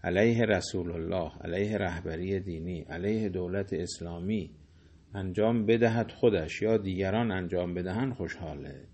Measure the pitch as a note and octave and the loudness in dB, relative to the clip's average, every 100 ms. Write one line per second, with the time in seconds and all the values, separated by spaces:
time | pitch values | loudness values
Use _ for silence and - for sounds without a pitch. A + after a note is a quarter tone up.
0 | E2+ F2+ A2+ A#2 A2 F#2+ - F#2+ F2 E2+ | 2 4 6 6 4 4 2 -4 -4 -4
1 | E2 F2+ D#2 - E2+ F2 G#2 G#2+ F#2+ F2 | -2 -2 -2 -6 -4 -2 0 0 -2 -2
2 | F2 D#2+ F#2 G2 F#2+ E2 E2+ F2 D2+ D#2+ | -6 -4 -2 -2 -2 -6 -6 -6 -8 -4
3 | G2 A2 G#2+ F#2 F2+ F#2+ G2 E2 F2 - | -2 0 0 -2 -2 -4 -2 -4 -4 -6
4 | E2+ E2+ F#2 G#2+ D#2 - - - - - | -8 -6 -2 -2 -2 -12 -20 -20 -20 -20
5 | - G2+ F#2+ F2+ A2 A#2 G#2+ A2+ A#2 A2+ | -12 -8 -4 2 2 4 4 6 6 4
6 | A2 - A#2+ G2 D#2+ - G#2+ A2 G2 F#2 | 0 4 4 4 0 -2 2 2 2 0
7 | F#2+ G#2+ A#2 F#2+ F2+ F2+ F2+ F2 F2+ G#2 | 0 2 0 0 -2 -2 0 -2 -2 0
8 | C3 B2+ E2+ - D#2+ D2 C2+ C2+ - | -2 -2 -6 -4 -8 -8 -10 -12 -16